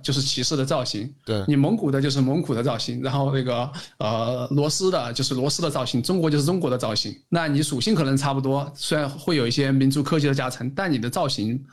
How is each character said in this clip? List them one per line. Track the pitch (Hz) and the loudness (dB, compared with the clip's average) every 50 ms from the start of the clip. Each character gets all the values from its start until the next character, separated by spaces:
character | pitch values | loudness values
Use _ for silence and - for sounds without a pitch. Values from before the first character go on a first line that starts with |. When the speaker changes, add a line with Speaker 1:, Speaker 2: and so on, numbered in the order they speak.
| - | -4
Speaker 1:
就 | - 135 | -2 0
是 | 135 | 0
骑 | 135 131 - 123 123 | 0 0 -2 -2 -2
士 | - 156 | 0 0
的 | 139 135 | 0 0
造 | 139 160 139 123 | 0 0 0 0
型。 | - - 104 107 143 - - _ | -2 -4 -6 -6 -8 -10 -12 _
Speaker 2:
对。 | - 113 104 95 - | -4 -2 0 2 2
Speaker 1:
你 | 147 | 4
蒙 | 139 139 165 220 | 4 4 4 2
古 | 220 196 143 | 2 0 0
的 | 135 139 | 2 2
就 | 135 143 | 2 2
是 | 135 139 | 2 2
蒙 | 131 131 139 175 | 2 2 2 0
古 | 160 - 131 | 0 0 -2
的 | 113 | 0
造 | 120 120 120 113 | 0 0 -2 -2
型， | - - 120 123 | -4 -6 -6 -4
然 | 131 131 | -4 -2
后 | 127 139 139 139 139 | -2 0 0 0 0
那 | 135 | 0
个， | 127 127 120 117 123 143 139 175 - - - - | 0 0 -2 -2 -2 -4 -6 -10 -14 -16 -8 -4
呃， | 107 107 113 110 113 117 127 123 123 123 | -2 -2 0 0 0 -2 -2 -4 -4 -2
罗 | 139 143 143 151 | 0 0 0 0
斯 | - - 185 190 | 0 0 0 0
的 | 180 156 120 120 | 0 0 -2 -2
就 | 120 - 131 | -4 -4 -2
是 | 117 147 | -2 0
罗 | 127 131 143 | 0 0 0
斯 | 143 - | 0 0
的 | 170 151 | -2 -2
造 | - 143 127 | -2 -2 -2
型， | - - 120 117 | -2 -2 -2 0
中 | - 185 180 | 0 0 2
国 | 165 160 | 2 2
就 | 147 147 | 2 2
是 | 139 | 2
中 | 156 185 185 | 2 2 0
国 | 156 135 | 0 0
的 | 123 123 | 0 0
造 | 127 113 107 | -2 -2 -2
型。 | 107 - 107 101 - _ _ | -2 -4 -4 -8 -12 _ _
那 | - 170 165 151 | 0 0 2 2
你 | 143 139 139 | 2 2 0
属 | - 147 123 | 0 -2 -2
性 | 117 - 220 | 0 2 2
可 | 165 151 | 2 2
能 | 135 135 | 2 2
差 | 135 139 143 135 | 2 2 0 0
不 | 135 | 0
多， | 131 135 135 135 - 156 - | 0 0 0 0 -2 -4 -8
虽 | - - - 165 | -10 -4 -2 -2
然 | 151 147 139 | -2 -2 -2
会 | 139 139 - - 170 147 | -6 -6 -2 0 0 2
有 | 127 117 | 2 2
一 | |
些 | 120 147 143 135 | 2 2 2 2
民 | 135 135 135 135 | 4 4 4 4
族 | 135 147 139 | 4 2 2
科 | - 170 156 | 2 2 2
技 | 143 143 | 2 2
的 | 135 | 2
加 | 135 127 127 | 0 0 -2
成， | - - 120 131 139 | -4 -6 -6 -6 -4
但 | 165 196 180 | -4 -2 0
你 | 143 120 | 0 0
的 | 110 123 | -2 -2
造 | - 190 165 135 | -2 0 0 0
型 | - - 104 110 117 131 - - | 0 -2 -2 -2 -2 -4 -6 -10